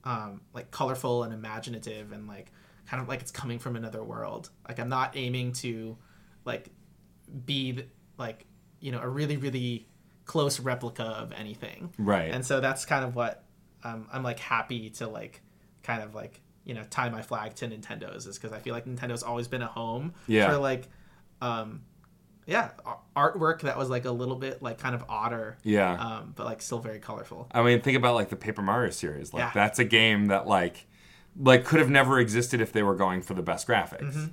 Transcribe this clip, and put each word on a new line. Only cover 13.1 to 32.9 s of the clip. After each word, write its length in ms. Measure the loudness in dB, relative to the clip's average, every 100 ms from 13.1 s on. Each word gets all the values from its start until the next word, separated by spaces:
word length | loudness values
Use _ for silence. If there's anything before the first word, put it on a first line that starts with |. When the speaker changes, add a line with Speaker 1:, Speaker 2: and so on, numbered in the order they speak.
Speaker 1:
what, 300 | -2 -4 -4 _ _ _ _
um, 240 | -12 -12 -10
I'm, 100 | -6
like, 160 | -6 -6
happy 520 | 0 0 0 -6 -8
to, 160 | -10 -10
like, 320 | -8 -14 -16 _ _ _ _
kind 200 | -6 -6
of, 120 | -6
like, 260 | -12 -14 -18 _ _
you 100 | -12
know, 80 | -12 -6
tie 180 | -2 -2
my 120 | -4
flag 320 | -6 -6 -6 -8
to 120 | -10
Nintendo's 580 | -10 -12 -12 -10 -12 -12
is 120 | -12
'cause 140 | -12
I 60 | -10
feel 140 | -8
like 120 | -8 -8
Nintendo's 360 | -8 -6 -6
always 260 | -4 -6 -4
been 140 | -6
a 40 | -6
home 480 | -6 -6 -6 -6 -10 4
Speaker 2:
Yeah. 220 | 6 6
Speaker 1:
for, 60 | 4
like, 300 | 0 -2 -6 -20 -20 -20 _ _
um, 420 | -4 -4 -6 -12 -18 _ _ _ _ _ -2
yeah, 240 | -2 -2 -8 -12
a-, 320 | -12 _ 4
artwork 420 | 4 6 2 2
that 140 | -2 -2
was, 100 | -2
like, 140 | -2 -2
a 40 |
little 260 | -2 -4 -4
bit, 260 | -6 -8
like, 160 | -8 -6
kind 160 | -4
of 100 | -4 -4
odder. 460 | -4 -4 -4 -8 -6
Speaker 2:
Yeah. 300 | 2 4 4
Speaker 1:
Um, 380 | 2 -4 -8 -12 -10
but, 80 | -8
like, 140 | -8
still 160 | -6 -6
very 220 | -8 -12
colorful. 480 | -12 -12 -12 -14 -2
Speaker 2:
I 100 | 4
mean, 180 | 6 6
think 140 | 6 4
about, 160 | 4
like, 140 | 4 0
the 60 | -4
Paper 240 | -4 -2
Mario 280 | 0 2 2
series. 420 | -2 -6 -6 -6
Like, 80 | -4
Speaker 1:
Yeah. 60 | -2
Speaker 2:
that's 240 | 4 4 4
a 60 |
game 420 | 6 8 8 6 6
that, 200 | 4 6
like, 400 | 4 4 -2 -20 _ -20 -20 -20 4
like, 260 | 8 8
could 160 | 10 6
have 100 | 8
never 280 | 8 8 6
existed 420 | 6 4 2 2
if 100 | 2
they 100 | 4
were 120 | 4